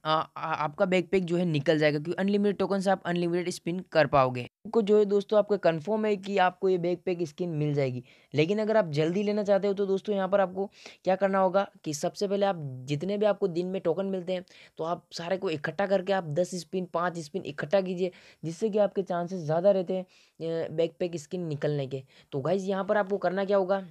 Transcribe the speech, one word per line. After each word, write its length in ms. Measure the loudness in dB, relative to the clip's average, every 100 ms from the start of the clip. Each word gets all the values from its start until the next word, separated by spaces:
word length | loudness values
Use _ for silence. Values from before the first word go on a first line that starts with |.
आ, 80 | 2
आ, 400 | 0 0 -8 -6
आपका 340 | -4 -4 -2 2
बैकपैक 380 | 2 2 0
जो 120 | 2 0
है 80 |
निकल 340 | 2 2 2 4
जाएगा, 200 | 4 2
क्योंकि 220 | -4 -2
अनलिमिटेड 360 | 0 2 0 0
टोकन 240 | -2 0
से 100 | 2
आप 120 | 0 0
अनलिमिटेड 440 | -2 0 -2 -4
स्पिन 340 | -6 -6 -6 0
कर 140 | 2 4
पाओगे। 360 | 4 4 0
आपको 400 | -8 _ 0 0
जो 160 | 4 4
है 60 |
दोस्तों 340 | 6 2 2 2
आपका 180 | 2 2
कन्फर्म 500 | 2 2 -2 -2 0
है 100 | -2
कि 220 | 0 2
आपको 300 | 2 2 0
ये 100 | 2
बैकपैक 440 | 0 -2 -2 -4
स्किन 260 | -4 -4 -4
मिल 260 | -2 0
जाएगी। 300 | 0 0 -4 -12 _ _
लेकिन 240 | 0 2 0
अगर 180 | 2 2
आप 140 | 2
जल्दी 320 | 0 0 0
लेना 200 | 0 -2
चाहते 260 | 2 2 2
हो 60 |
तो 120 | 0 0
दोस्तों 280 | 0 0 -2
यहाँ 120 | 2
पर 120 | 2
आपको 300 | 2 -2 -8 _ -20 -6
क्या 120 | -2 2
करना 220 | 2 4
होगा 320 | 4 2 0 _
कि 100 | -8
सबसे 340 | -4 -4 -2 -2
पहले 180 | 2 0
आप 100 | 0 -6 -10
जितने 340 | -4 -4 -2 0
भी 80 | 2
आपको 220 | 2 0
दिन 180 | -2 -4
में 140 | -2
टोकन 260 | -2 0 -2
मिलते 260 | -4 -4
हैं 120 | -6 -6 -20 -20 -8
तो 60 |
आप 200 | -4 -4 _
सारे 240 | -12 -6 -4
को 140 | -2
इकट्ठा 360 | -2 -4 -2 0
करके 260 | 0 2
आप 120 | -2
दस 300 | 0 -2 -2
स्पिन, 300 | -4 -6 -6
पाँच 340 | -4 -2 -2 -4
स्पिन 240 | -8 -8 -8
इकट्ठा 340 | -8 0 0
कीजिए, 300 | 0 -4 -4 -6 -20 _
जिससे 260 | -10 -4 -2
कि 80 | 2
आपके 240 | 0 0
चांसेस 380 | -4 -4 -4 -6
ज़्यादा 300 | -2 2 4
रहते 240 | 4 0
हैं, 80 | -6
अ, 680 | -6 _ _ _ -6 -4 -4
बैकपैक 480 | 0 0 0 -4 -4
स्किन 300 | -8 -8 -6
निकलने 400 | -2 -2 -2 -4
के। 160 | -8 -12 -20 _
तो 80 | -6
गाइस 240 | -2 -2
यहाँ 200 | -2 -4
पर 120 | 0 0
आपको 220 | 0 -2
करना 260 | -2 -2
क्या 120 | 2 2
होगा 300 | 2 -2 -4